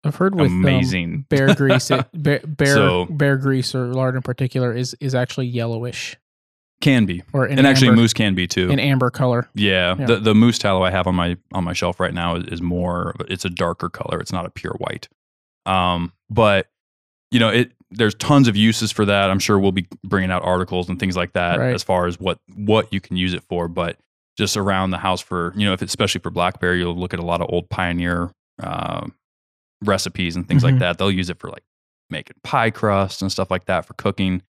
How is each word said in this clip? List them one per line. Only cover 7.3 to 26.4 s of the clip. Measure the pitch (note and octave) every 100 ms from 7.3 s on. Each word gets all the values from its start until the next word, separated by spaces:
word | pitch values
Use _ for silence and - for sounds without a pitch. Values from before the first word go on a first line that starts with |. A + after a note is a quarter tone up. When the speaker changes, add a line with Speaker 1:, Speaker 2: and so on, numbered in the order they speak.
Speaker 1:
Or | C#3
an | B2 C3+
Speaker 2:
And | C#3
actually | C3+ B2+
Speaker 1:
amber, | A2+
Speaker 2:
moose | A2+
can | - G#2+
be | F#2 F2+
too. | - F2+
Speaker 1:
an | C#3
amber | C#3 C3+ B2
color. | - B2+ A#2+ B2
Speaker 2:
Yeah. | - G2+ F#2 F2 F#2
Speaker 1:
Yeah. | B2+
Speaker 2:
The, | G#2+
the | G#2+
moose | G#2+ A#2+ A2
tallow | G2+ F#2+
I | F#2
have | F#2
on | F#2
my, | F2+ F2 F2+ _
on | F#2+
my | E2+
shelf | F2 E2+ E2+
right | F2+
now | F2 E2+ E2+
is, |
is | F2 E2
more, | F2 F2 F2 F2 F2+ - -
it's | F#2+
a | F#2+
darker | F2 F2 E2+ F2
color. | - - E2+
It's | -
not | F#2 E2+
a |
pure | - - -
white. | - - - _ _ _ _ _ F#2+
Um, | F#2 F2+ F2 E2+ _ _
but, | A2 G#2+ G2 - _ _ _ _ _ _
you | A#2+
know, | A2+
it, | A2+ B2+ _ _
there's | G2+ A2
tons | - - C#3+ A#2+
of |
uses | G2+ A2 G#2+ A2
for | -
that. | G2+ G2+ G2
I'm | G2
sure | - G#2
we'll | G2
be | F#2+ F2 -
bringing | F#2+ G2 F#2
out | F2+
articles | F2 F2+ F2+ F2+ F2
and | F2+
things | F#2+ F2+
like | F2
that | F#2 F2 F2
Speaker 1:
Right. | B2+
Speaker 2:
as | B2
far | - F#2 F2
as | F2
what, | F2+ E2+ _
what | F#2+ G#2 A2 G#2+
you | G2
can | - F#2
use | F#2
it | F2
for, | _ F2 E2+
but | E2+ E2+ - _ _ _ -
just | G2+
around | G#2 G2 F#2+ F#2+
the | F2
house | F#2+ F2+
for, | - F2+ F2 F#2
you |
know, | G#2
if | F#2+
it's, | F#2
especially | - G2+ F2+
for | E2+
black | F2